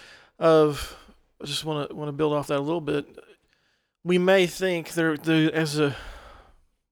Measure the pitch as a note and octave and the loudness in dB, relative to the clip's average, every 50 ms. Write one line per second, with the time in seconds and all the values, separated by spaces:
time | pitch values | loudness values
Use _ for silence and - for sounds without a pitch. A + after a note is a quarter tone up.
0 | - - - - - _ _ _ - E3 D#3+ D#3 D#3 D3+ C#3+ C3 - - - - | -20 -20 -20 -20 -20 _ _ _ 4 6 6 6 6 4 2 -4 -10 -12 -14 -20
1 | - - - _ _ _ _ _ - D3 C#3+ - D#3 D#3 D#3 D3 C#3+ - - - | -20 -20 -20 _ _ _ _ _ -12 -8 -8 -8 -6 -6 -6 -6 -6 -8 -10 -10
2 | D3+ D3 C#3+ C#3+ D#3 D3+ D3 D3 C#3 - D3 C#3 C#3 D3 E3 F3 D#3 C#3+ D3+ D3 | -8 -8 -4 -2 0 0 0 0 -2 -2 -2 -2 -2 -2 -4 -4 -2 -2 -4 -4
3 | C#3 - - - - _ - _ _ _ _ _ _ _ _ _ _ _ _ _ | -4 -6 -16 -20 -20 _ -20 _ _ _ _ _ _ _ _ _ _ _ _ _
4 | _ F3 F3+ F3+ F3+ F#3+ F#3+ G3 F3+ E3+ - - F#3+ F#3+ F3+ E3+ D#3+ - - E3+ | _ 0 2 2 4 4 4 4 4 2 -2 -4 -2 -2 -2 -2 -6 -6 -2 0
5 | D#3+ D#3+ D#3 D3 - D#3+ D#3+ D#3 D#3 D#3+ - D#3+ D#3+ D3+ D3 D3+ D3+ C#3+ B2 - | 0 0 0 -2 0 2 2 4 4 2 2 0 -2 -2 0 0 0 0 0 -4
6 | - - - - - - - - - _ _ _ _ _ _ _ _ _ | -12 -16 -18 -18 -20 -20 -20 -20 -20 _ _ _ _ _ _ _ _ _